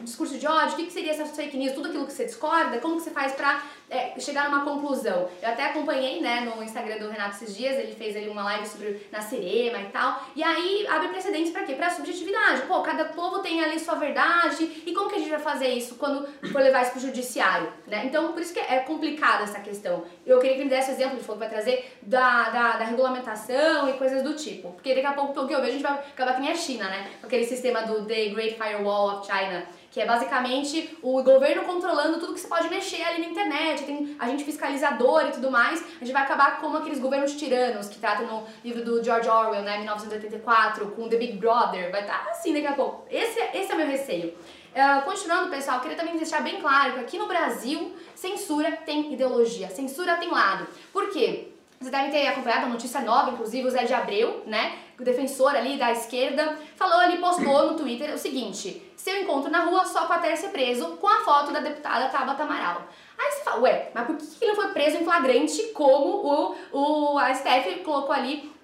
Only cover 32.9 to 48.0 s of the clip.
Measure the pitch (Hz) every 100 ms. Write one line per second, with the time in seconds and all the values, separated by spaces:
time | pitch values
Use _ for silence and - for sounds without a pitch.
32.9 | 339 330 330 330 339 403 285 320 277 269
33.9 | 294 294 - 240 294 - - 311 277 285
34.9 | 233 254 311 277 247 262 240 247 330 -
35.9 | - 240 269 269 285 269 - 311 302 294
36.9 | 269 254 269 285 - 285 247 247 208 202
37.9 | - 214 220 226 220 - - 240 233 233
38.9 | 233 240 226 226 226 220 202 202 208 214
39.9 | 208 214 214 214 220 240 220 214 214 202
40.9 | 226 226 233 240 196 226 240 196 190 175
41.9 | 202 - - 605 679 349 294 285 294 -
42.9 | - - 269 440 453 415 - 392 359 285
43.9 | 269 - 175 170 - - - - 254 277
44.9 | 277 - 403 320 359 320 277 269 254 311
45.9 | - 330 330 320 302 269 - - 277 262
46.9 | 240 - 359 392 349 285 208 233 320 370
47.9 | -